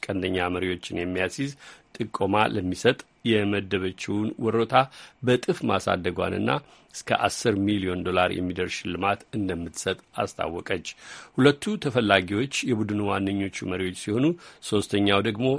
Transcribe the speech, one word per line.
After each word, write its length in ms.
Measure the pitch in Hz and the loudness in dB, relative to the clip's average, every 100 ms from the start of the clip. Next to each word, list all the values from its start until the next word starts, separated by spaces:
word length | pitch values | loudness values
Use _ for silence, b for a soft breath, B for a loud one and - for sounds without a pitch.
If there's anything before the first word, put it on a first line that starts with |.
ቀንደኛ 460 | - 98 92 92 90 | -4 -2 0 0 0
መሪዎችን 500 | 90 92 87 - 90 | 0 -2 -2 -6 -4
የሚያስይዝ 520 | 87 90 92 - 139 143 B B B | -2 -2 -2 -2 -6 -8 B B B
ጥቆማ 420 | - 110 - 98 104 113 | -8 -6 -2 2 4 2
ለሚሰጥ 500 | 110 90 90 113 123 - _ | 0 -2 0 2 2 -4 _
የመደበችውን 1040 | 117 110 101 101 95 98 92 92 - 104 107 - | 2 2 2 0 0 -2 -2 -4 -4 -2 -2 -2
ወሮታ 360 | 113 113 113 131 135 B B B | 0 0 2 2 2 B B B
በእጥፍ 360 | 120 123 - - | 2 2 2 -2
ማሳደጓንና 880 | 113 98 101 92 92 90 90 95 107 143 - b b | 0 0 2 0 0 -2 -2 0 0 -2 -4 b b
እስከ 240 | - - - | -10 0 2
አስር 360 | 101 - 123 101 | 2 0 0 2
ሚሊዮን 440 | 98 104 92 90 | 2 0 0 -2
ዶላር 280 | 90 92 90 | 0 2 2
የሚደርስ 440 | 92 90 87 90 | 0 -4 -2 -4
ሽልማት 460 | - 90 87 98 101 - | -4 -6 -2 0 -2 -4
እንደምትሰጥ 680 | 110 95 85 82 - 95 92 _ - | -4 -4 -4 -6 -6 -4 -6 _ -6
አስታወቀች። 680 | 104 - 82 85 - 92 - - B B B | -4 -4 -6 -6 -4 -6 -6 -14 B B B
ሁለቱ 440 | - 135 143 - 214 | 4 4 4 -2 -4
ተፈላጊዎች 760 | 143 123 107 98 90 101 139 - | -2 0 4 4 4 -2 -2 -4
የቡድኑ 360 | - 113 104 104 101 | -2 0 0 -2 0
ዋነኞቹ 600 | 98 98 98 98 - 98 | 0 -2 -2 -4 -6 -4
መሪዎች 280 | 92 92 92 | -2 -4 -6
ሲሆኑ 280 | - 107 147 175 B B | -2 2 2 0 B B
ሶስተኛው 580 | - 107 - 104 101 101 | -2 -2 2 2 4 4
ደግሞ 260 | 107 104 131 | 2 0 0